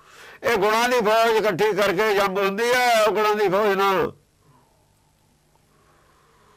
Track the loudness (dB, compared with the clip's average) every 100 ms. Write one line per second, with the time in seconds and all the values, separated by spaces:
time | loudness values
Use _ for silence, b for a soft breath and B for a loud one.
0 | B B B B -4 0 0 0 0 0
1 | 2 2 2 0 0 0 0 0 0 0
2 | 0 0 0 -2 -2 -2 -2 0 2 2
3 | 2 0 0 0 0 0 0 0 0 0
4 | -4 -8 _ _ _ _ _ _ _ _
5 | _ _ _ _ _ _ _ _ _ b
6 | b b b b b